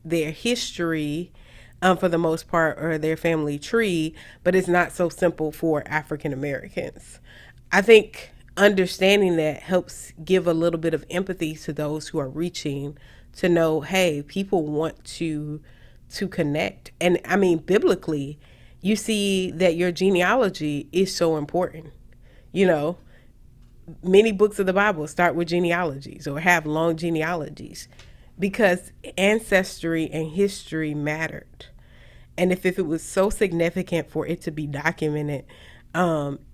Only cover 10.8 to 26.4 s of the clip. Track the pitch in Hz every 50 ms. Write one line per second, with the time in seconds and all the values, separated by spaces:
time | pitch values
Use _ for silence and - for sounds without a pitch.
10.8 | 156 165 160 147 151 - 170 180 196 190 180 - 175 156 156 151 - - 147 147
11.8 | 151 147 151 156 151 - - 160 139 131 135 151 170 175 175 - - 151 139 139
12.8 | 139 143 151 - - - - - - - - - - 180 170 165 165 160 156 156
13.8 | 143 156 190 190 185 170 151 143 143 147 - 196 196 190 208 180 151 147 151 147
14.8 | 160 156 - - - - - - 170 160 156 147 151 147 151 151 - - - -
15.8 | - - - - - - - - 202 185 - 185 165 143 143 151 185 196 - -
16.8 | - - - - 170 180 175 - - - 175 202 190 180 170 156 - - 185 220
17.8 | 330 349 196 - - - 156 143 139 139 151 - - - - - - - - -
18.8 | - 185 220 208 - - 220 208 202 202 190 190 185 180 - 160 185 180 160 170
19.8 | 175 180 170 147 185 196 196 175 180 185 226 262 240 190 185 - 156 151 147 143
20.8 | - - - 180 190 190 - - 180 165 160 151 147 151 - 175 180 - - 160
21.8 | 160 151 - - - - - - - - - - - - - 175 196 180 165 147
22.8 | 147 160 180 - - - - - - - - - - - - - - - - -
23.8 | - - 160 - - 180 185 202 220 226 208 190 214 208 208 - 196 185 180 196
24.8 | 202 214 196 151 151 151 - - 175 175 131 170 175 160 170 175 180 170 170 175
25.8 | 180 156 135 139 139 - - - - 185 - 147